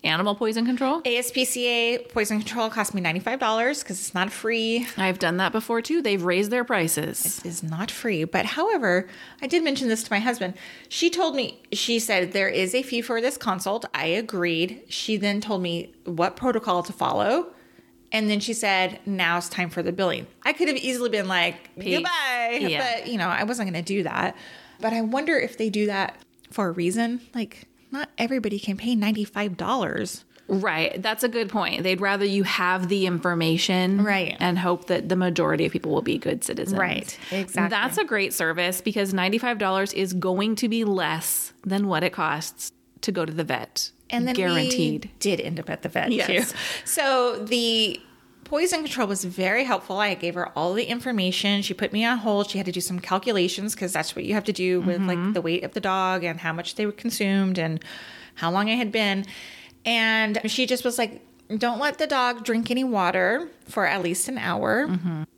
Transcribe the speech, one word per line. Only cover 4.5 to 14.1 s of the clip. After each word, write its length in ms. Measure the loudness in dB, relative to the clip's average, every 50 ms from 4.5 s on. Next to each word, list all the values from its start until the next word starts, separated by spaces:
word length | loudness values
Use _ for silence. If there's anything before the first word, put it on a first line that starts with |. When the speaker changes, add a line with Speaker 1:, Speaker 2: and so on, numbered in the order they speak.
| 0 0 2 2 2 0 0 -2 -2
Speaker 1:
I've 220 | 0 0 0 2
done 200 | 2 2 0 2
that 140 | 2 0 2
before 300 | 0 -2 -2 0 -2 -2
too. 220 | 0 0 0 0 2
They've 180 | 2 0 2 2
raised 280 | 2 2 2 2 2
their 120 | 2 0 0
prices. 760 | 2 2 2 2 2 0 0 -2 -2 -4 -4 -4 -4 -4 -4 -8
Speaker 2:
It 40 |
is 160 | -8 -8 -6 -6
not 260 | -6 -4 -4 -4 -6
free. 340 | -6 -4 -2 -2 0 0 -2
But 220 | 0 0 -2 -2
however, 600 | 0 0 0 2 2 2 2 2 4 2 2 2 -2 -12 -18 -18 -20 -12 -10
I 60 | -4
did 160 | 0 2 2 2
mention 240 | 2 0 0 0 0
this 140 | 0 0 -2
to 80 | 0 0
my 60 | 0
husband. 340 | 2 0 0 0 -2 -6 -6 -8 -14 -18 -18 -18 -14
She 220 | -10 -4 2 2 2
told 260 | 4 4 0 2 2
me, 280 | 0 -2 -2 -6 -12 -10 -8 -4
she 240 | -4 0 2 2
said, 340 | 2 2 2 2 2 2 2
"There 160 | 2 0 0
is 280 | 2 2 2 0 2 2
a 80 | 0 -2
fee 180 | 0 -4 -4
for 180 | -2 -2 -2 0
this 160 | 0 0 -2
consult." 480 | -2 -2 -2 -2 0 -2 -2 -2 -4 -4 -6 -4
I 120 | -2 0
agreed. 800 | 0